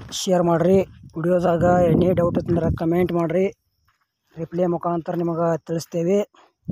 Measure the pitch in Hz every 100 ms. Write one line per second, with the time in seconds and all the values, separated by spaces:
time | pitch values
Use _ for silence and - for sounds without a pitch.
0 | - - 196 180 175 165 175 190 - -
1 | - 165 170 180 175 170 175 180 175 165
2 | 175 180 170 175 175 170 165 - 165 170
3 | 175 170 165 175 196 - _ _ _ _
4 | _ _ _ 160 160 175 180 165 170 170
5 | 170 170 170 165 170 160 - 165 - 170
6 | 170 202 - _ _ _ -